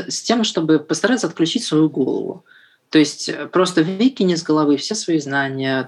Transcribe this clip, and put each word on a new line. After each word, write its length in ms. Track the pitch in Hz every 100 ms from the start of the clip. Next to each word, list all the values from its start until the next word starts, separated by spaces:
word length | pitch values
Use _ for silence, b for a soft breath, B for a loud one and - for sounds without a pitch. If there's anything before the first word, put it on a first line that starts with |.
| -
с 100 | -
тем, 200 | - 233
чтобы 360 | 214 - 160 156
постараться 480 | 151 156 - 247 165
отключить 360 | - 160 -
свою 260 | - 156 156
голову. 560 | 147 127 - - 175 b b b b _
То 100 | 156
есть, 300 | 147 - -
э, 180 | 160 147
просто 360 | 175 180 180
выкинь 480 | 160 190 247 262 185
из 120 | 165
головы 340 | 160 156 147 139
все 180 | - 214
свои 240 | - 165
знания, 640 | 139 139 139 135 135 131